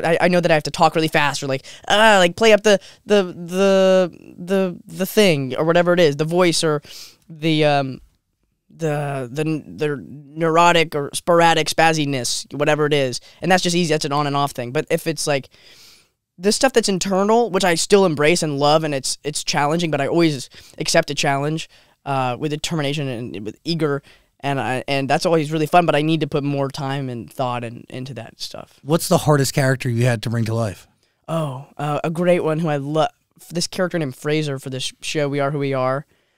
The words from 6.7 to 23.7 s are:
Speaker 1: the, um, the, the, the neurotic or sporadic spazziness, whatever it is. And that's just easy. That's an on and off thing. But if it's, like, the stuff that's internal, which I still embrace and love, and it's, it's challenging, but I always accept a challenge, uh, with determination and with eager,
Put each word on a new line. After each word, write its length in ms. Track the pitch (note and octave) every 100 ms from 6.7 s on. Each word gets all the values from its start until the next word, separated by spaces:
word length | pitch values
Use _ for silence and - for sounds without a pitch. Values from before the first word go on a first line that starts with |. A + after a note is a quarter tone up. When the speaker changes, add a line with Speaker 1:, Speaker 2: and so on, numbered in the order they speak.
| D3 - - - _ -
Speaker 1:
the, 380 | D#3+ D#3+ D#3 D3+
um, 360 | C#3+ C3+ - - _ _ _ _ _ _
the, 580 | D3+ D#3+ D3 C#3+ C#3 B2
the, 120 | C3+
the 640 | D#3 D#3 - F2+ D3+ C#3+ D#2+
neurotic 840 | C3+ C#3+ D3+ E3 D#3+ F3 E3+ D#3+
or 160 | D3+ C#3+
sporadic 540 | - - E3+ E3+ E3 D3+
spazziness, 840 | - D#3+ D#3+ C#3+ C3+ A#2+ - -
whatever 320 | C3+ D3 D3+ D3+
it 80 |
is. 260 | D3 C3 B2 - -
And 100 | E3
that's 120 | F#3
just 120 | F3+ F3
easy. 160 | F3
That's 140 | D3+ D3+
an 80 |
on 140 | C#3+ D3
and 80 | C#3+
off 160 | C#3+
thing. 200 | - A#2+
But 140 | C#3 D3+
if 160 | E3 E3
it's, 180 | D#3 -
like, 240 | C#3+ - _ _ - - _ _ _ _ -
the 160 | F#3
stuff 180 | - C4
that's 160 | B3 G#3
internal, 600 | F#3+ G3 F#3+ G3+ A3+ A#3
which 160 | F3+ F#3+
I 100 | E3+
still 300 | - G#3 F#3+
embrace 360 | D3 D3+ E3+
and 140 | D#3+ C#3
love, 280 | D3 D#3+ D#3
and 100 | C#3
it's, 220 | - - -
it's 180 | D3
challenging, 480 | - D#3+ C#3+ E3+ E3+
but 80 | D3
I 80 | C3+
always 420 | E3 E3+ C#3 - - - -
accept 320 | D#3+ E3 E3
a 60 | C#3+
challenge, 540 | D3+ C#3 D3 D#3+ - _ _ _ C#3+
uh, 320 | C3+ B2+ A#2+
with 120 | D3+
determination 580 | D3+ - E3+ C#3 D3 C3+
and 360 | A#2 A#2+ E2+ G#2
with 140 | -
eager, 360 | -